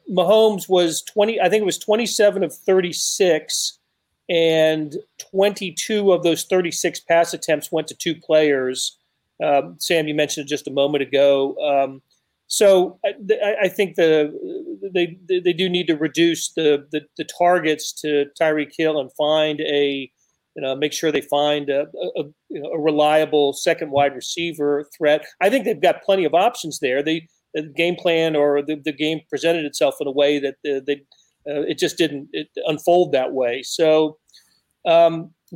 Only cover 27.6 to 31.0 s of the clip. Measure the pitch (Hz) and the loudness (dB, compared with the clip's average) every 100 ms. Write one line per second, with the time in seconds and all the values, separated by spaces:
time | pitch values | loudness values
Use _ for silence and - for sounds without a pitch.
27.6 | 156 139 170 175 180 165 165 151 147 143 | -8 -2 -2 0 0 0 2 2 2 2
28.6 | 143 151 147 139 151 160 - 143 165 170 | -2 -6 -6 -4 -4 -4 -6 -4 0 0
29.6 | 147 - 147 - 143 135 143 147 139 - | -2 0 0 0 -4 0 2 2 -2 -6
30.6 | 147 135 135 143 | -6 -4 -4 -6